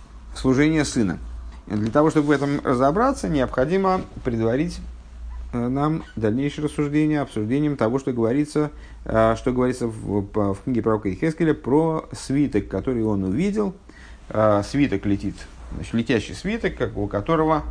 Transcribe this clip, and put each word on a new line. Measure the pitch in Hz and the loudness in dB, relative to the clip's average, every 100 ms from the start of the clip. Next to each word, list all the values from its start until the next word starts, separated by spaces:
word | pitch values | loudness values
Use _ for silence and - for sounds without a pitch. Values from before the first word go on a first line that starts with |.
| - - - - | -16 -18 -16 -2
Служение | 131 131 151 160 | 2 4 4 2
сына. | 139 127 98 80 - - - - - | 0 0 0 -2 -8 -12 -12 -14 -6
И | |
для | 107 107 | -2 2
того, | 147 156 | 4 4
чтобы | 156 147 | 4 4
в | |
этом | 139 143 143 | 2 2 0
разобраться, | - 123 135 180 262 262 190 | 0 2 2 4 2 0 -2
необходимо | 151 120 - 135 190 190 185 - - | 0 0 0 0 2 2 0 -2 -6
предварить, | 127 117 113 127 175 175 - - - - - - - | -4 0 2 2 -2 -4 -12 -14 -18 -14 -12 -10 -6
э, | 123 120 | -4 -2
нам | 135 151 160 - - | 0 0 0 -4 -2
дальнейшее | 110 120 143 151 151 | 0 0 -2 -2 -4
рассуждение, | - 147 147 151 151 | -2 0 2 2 2
обсуждением | 135 110 107 139 151 139 | -2 -4 -2 0 0 2
того, | 110 131 | 2 2
что | 135 | -2
говорится, | 117 113 135 147 156 147 - - - - | 0 2 2 0 0 -2 -4 -16 -14 -2
э, | 110 113 113 | 4 4 4
что | 131 | 0
говорится | 123 127 127 120 | 2 0 0 -4
в, | 110 107 101 98 | -4 -2 -2 -2
по-, | 110 101 | 0 0
в | 98 | -2
книге | - 120 | -2 0
пророка | 113 107 104 | 2 2 0
Ихескеля | 92 160 160 165 | -2 -2 2 2
про | 151 - 143 160 160 - | 2 2 2 2 -2 -6
свиток, | - - 135 139 104 - | -12 -2 0 2 2 0
который | 95 131 120 | -2 -2 0
он | 110 101 | 0 0
увидел. | 92 107 202 208 202 175 - - - - - | 0 0 0 0 -2 -4 -14 -20 -20 -20 -6
Э, | 107 107 101 | 2 4 4
свиток | 101 143 135 98 104 | 2 2 2 2 0
летит, | 98 101 87 - - - | 0 -2 -8 -14 -16 -12
значит, | - 92 | -10 -4
летящий | 113 117 117 - | -2 2 0 0
свиток, | 90 185 226 185 - | -6 -4 -2 -2 -2
как | 110 110 | -4 -2
у | 101 | -2
которого, | 101 107 165 156 151 - | -2 0 2 2 0 -2